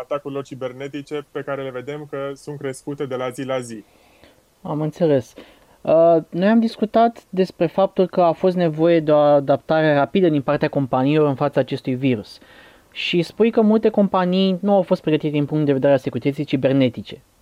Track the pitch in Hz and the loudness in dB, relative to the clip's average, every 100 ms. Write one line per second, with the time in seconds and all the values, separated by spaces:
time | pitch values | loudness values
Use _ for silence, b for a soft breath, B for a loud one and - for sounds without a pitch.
0 | 127 143 143 139 139 127 127 127 139 143 | -8 -8 -8 -10 -10 -10 -10 -10 -12 -12
1 | 139 147 143 147 139 139 135 127 127 147 | -10 -12 -10 -10 -8 -8 -8 -10 -10 -12
2 | 147 139 139 139 - 143 139 131 - 143 | -12 -10 -10 -12 -14 -10 -10 -10 -10 -8
3 | 143 127 127 120 131 131 120 113 - b | -6 -6 -6 -6 -6 -6 -6 -14 -18 b
4 | b b b b _ _ 180 151 156 - | b b b b _ _ -8 -4 -4 -2
5 | 170 139 - B B B B B - 160 | 0 0 -2 B B B B B 0 4
6 | 165 165 156 165 196 226 226 - 214 226 | 6 4 0 -2 2 2 2 -2 -2 2
7 | 233 233 - 185 185 - 165 - 190 - | 2 0 -6 -4 -4 -2 -2 0 0 0
8 | 180 - 170 156 185 180 170 156 170 170 | 0 2 2 2 0 2 0 2 2 2
9 | 156 151 147 147 139 139 - 160 156 143 | 4 4 4 4 2 0 0 0 2 2
10 | 139 196 180 151 131 147 151 147 135 131 | 2 2 2 2 0 -2 -2 -2 -2 0
11 | 135 156 147 131 147 139 131 139 - 127 | 2 2 2 0 -2 -2 -2 -4 -6 -2
12 | 135 117 98 - B B B B B - | -2 -2 -6 -20 B B B B B -10
13 | - 180 165 - 226 226 214 226 226 214 | -4 -2 -2 0 0 2 2 2 2 2
14 | 196 190 180 185 190 180 196 202 185 185 | 2 0 0 0 0 0 0 2 2 -2
15 | - 151 156 147 143 156 147 135 139 139 | 0 -2 0 -2 -2 0 0 2 2 2
16 | - 123 143 139 147 139 127 135 127 113 | 0 -4 -4 -4 -4 -2 0 2 0 -2
17 | 98 - _ _ | -12 -16 _ _